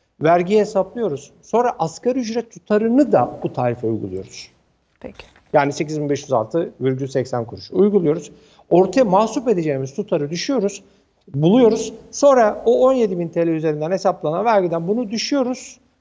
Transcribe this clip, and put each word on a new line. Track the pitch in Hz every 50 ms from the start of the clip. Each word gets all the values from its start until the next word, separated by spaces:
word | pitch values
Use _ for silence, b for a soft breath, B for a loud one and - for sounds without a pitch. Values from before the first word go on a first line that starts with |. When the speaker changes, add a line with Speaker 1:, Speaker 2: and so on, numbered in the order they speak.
| _ _ _ - 143
Speaker 1:
Vergi | 160 175 175 180 180 214 214
hesaplıyoruz. | 202 208 - 190 190 190 - 240 226 170 139 131 - - _ _
Sonra | _ - - 233 247 240 - -
asgari | 160 156 - - - 240 254 269
ücret | 233 214 226 240 233 -
tutarını | - 175 _ - 208 208 226 226 240 277 285 214
da | 196 131 123 - - - -
bu | - -
tarife | 127 123 123 117 - 113
uyguluyoruz. | 113 113 110 107 95 92 95 92 - - - - - _ _ _ _ _ _ _ _ _ _
Speaker 2:
Peki. | - - - - - _ _ _ _ - -
Speaker 1:
Yani | 147 139 143 143
sekiz | - 160 151 156 151
bin | 147 143
beş | 143 135
yüz | - - 131
altı | 113 113 - - 165 175 240 - -
virgül | 127 135 131 127 139
seksen | 131 - 131 127 - 127 120 113
kuruş | 113 - 98 - -
uyguluyoruz. | - 180 202 214 208 196 170 147 160 175 - - b b b b b b b b
Ortaya | 165 175 185 180 - 269 254
mahsup | 190 180 196 220 220 - 285 233
edeceğimiz | 254 202 175 156 156 139 131 135 131 -
tutarı | 214 202 - 185 151 147 143
düşüyoruz, | 175 175 - - 277 233 190 196 196 - b b b b b b b b b - -
buluyoruz. | 139 156 180 220 262 240 - - - - - - - - -
Sonra | - - 285 285 262 247 220 208 202 - -
o | 226 247 247 254
on | 262 269
yedi | 247 226 190 185 175
bin | 170
T | 160 - 170 170
L | 170
üzerinden | 160 156 160 160 151 151 156 165
hesaplanan | 190 185 - 190 180 - 160 151 165 185 220
vergiden | 233 220 196 180 170 170 165 165
bunu | 185 214 247 247 196
düşüyoruz. | 233 214 - - 294 277 240 247 254 - - - - _ _ _ _ _